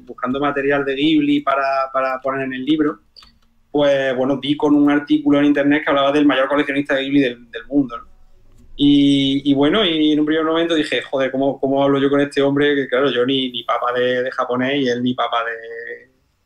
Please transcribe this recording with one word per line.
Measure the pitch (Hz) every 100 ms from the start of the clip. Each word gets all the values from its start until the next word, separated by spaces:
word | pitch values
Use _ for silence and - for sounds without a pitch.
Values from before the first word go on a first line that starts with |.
buscando | 123 117 123 135
material | 143 139 139 143
de | 139 135
Ghibli | 151 151 143 143
para, | 139 135 135 135 135
para | 135 131 131
poner | 135 135 135
en |
el | 131 131
libro. | 156 151 - _ - - _ _ _ _
Pues, | 147 143 139 135 123
bueno, | 127 135
di | 135 147
con | 151 147
un | 143
artículo | 147 - 151 143 143
en | 147
internet | 143 143 151
que | 156
hablaba | 143 139
del | 147 147
mayor | 131 135
coleccionista | 143 143 139 143 135
de |
Ghibli | 135 143
del, | 127 120 -
del | 117 120
mundo, | 143 123 117
¿no? | - - - - - - - -
Y, | 143 143 139 139 139 139
y | 143
bueno, | 139 147 208
y | 185 160 151
en | 151
un | 151
primer | 160 160
momento | 165 165
dije, | 160 - 123
"Joder, | - 135 131
¿cómo, | 131 139 -
cómo | 135 139
hablo | 139 139
yo | 139
con | 143
este | 139 143
hombre?". | 139 143 147 139
Que | 127
claro, | 123 139
yo | 120 127
ni, | 135 127
ni | 120
papa | 117 117 120
de, | 123 123 127
de | 127
japonés | 131 123 123 127 143
y | 127
él | 120
ni | 123
papa | 123 120 117
de | 117 113 113 113 117 120 - _ _ _